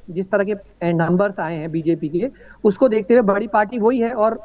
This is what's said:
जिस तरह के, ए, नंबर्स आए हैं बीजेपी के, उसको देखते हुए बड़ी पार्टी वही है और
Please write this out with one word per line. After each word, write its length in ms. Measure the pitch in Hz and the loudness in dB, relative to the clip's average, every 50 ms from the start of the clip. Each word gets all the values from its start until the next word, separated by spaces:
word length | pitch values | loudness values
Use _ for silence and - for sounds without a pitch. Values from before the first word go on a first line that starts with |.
| - - | -18 -10
जिस 220 | 170 175 190 190 | -8 -8 -4 -2
तरह 120 | - 202 196 | 0 0 0
के, 120 | 202 214 202 - - _ _ 175 | 0 -4 -6 -8 -18 _ _ -2
ए, 100 | 170 170 | -2 0
नंबर्स 460 | 165 165 160 180 180 202 208 202 - | 0 2 2 2 2 2 0 -2 -6
आए 160 | 175 156 170 | -6 -6 -6
हैं 160 | 160 151 165 | -8 -8 -6
बीजेपी 380 | 156 165 151 160 170 165 - 151 | -6 -4 -2 -2 -2 -2 -4 -6
के, 200 | 147 170 214 277 - - - - - - - | -4 -4 -4 -4 -8 -12 -20 -20 -20 0 0
उसको 240 | 214 196 - 269 262 | 0 2 4 2 2
देखते 260 | 214 220 202 - 233 | 2 0 0 4 4
हुए 100 | 247 240 | 4 4
बड़ी 240 | 196 196 202 220 220 | 4 2 0 -2 0
पार्टी 320 | - 214 208 196 247 240 | 0 0 0 0 -2 0
वही 200 | 202 226 262 254 | 0 2 2 2
है 120 | 226 233 | -2 -2
और 280 | - - 208 220 226 - - | 0 0 0 0 0 -4 -12